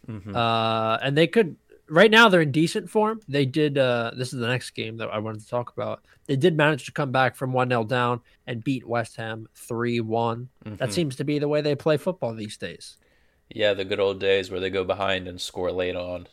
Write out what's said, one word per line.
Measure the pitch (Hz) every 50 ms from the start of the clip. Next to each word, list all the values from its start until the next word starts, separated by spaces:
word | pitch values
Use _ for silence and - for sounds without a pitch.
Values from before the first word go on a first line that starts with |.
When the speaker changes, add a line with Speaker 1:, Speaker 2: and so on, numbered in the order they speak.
| _ -
Speaker 1:
Mm-hmm. | 110 107 95 107 101
Speaker 2:
Uh, | 120 117 117 113 113 113 113 110 113 110 110 113
and | 113 - 135 139
they | 147 170 165
could, | - 226 220 160 135 - _ _ - - _ -
right | 151 165 202 226
now | 208 226 233 226
they're | 185 175 160
in | 147
decent | 123 151 160 165 - 214 175 180
form. | - 220 208 214 226 226 - -
They | 135 143 143
did, | 131 127 156 151 151 139 139
uh, | 131 127 120 120 117 117 -
this | 123 127 123 -
is | 131
the | 117 113
next | 127 123 - -
game | - - 113 113 113 113
that | 110 -
I | - 107
wanted | 107 110 107 107 110
to | -
talk | - 120 120 - -
about. | - 113 110 107 - _ _ _ _ _
They | - 143
did | 139 131 180 165
manage | 151 151 151 156 131 -
to | - -
come | - 151 135 123
back | 131 131 123 -
from | - 139 131 127
one | 127 127 123
nil | 123 117 113
down | 107 131 123 123 120 123 117 - _ _ _ _
and | - 127 117 110
beat | 151 135 127 - -
West | 117 117 113 - -
Ham | - 113 113 113 113 113 - _
three | - - - 123 113 117 120 120 117
one. | 113 110 110 113 117 117 113 117 123 131 _ _ -
That | 110 104 92
Speaker 1:
Mm-hmm. | - 117
Speaker 2:
seems | 101 175 175 143 131
to | - 147
be | 143 147 147
the | 147 147
way | 147 151
they | 147 147 147
play | 135 - 165 151 143
football | - 190 175 - - 117 113
these | 110 107 107 -
days. | - - 90 82 - - - - _ _ _ _ _ _ _ _ _ _ -
Speaker 1:
Yeah, | - 110 107 104 101
the | 95 98
good | 95 104 98
old | 101 98 98 95
days | 98 98 98 98 95 90
where | 101 90
they | 92 95
go | 92 98 92
behind | 90 95 98 98 95 95 92 90 90
and | 87 90
score | - - - 101 90 87
late | 87 90 92 90 90
on. | 90 90 90 90 90 87 -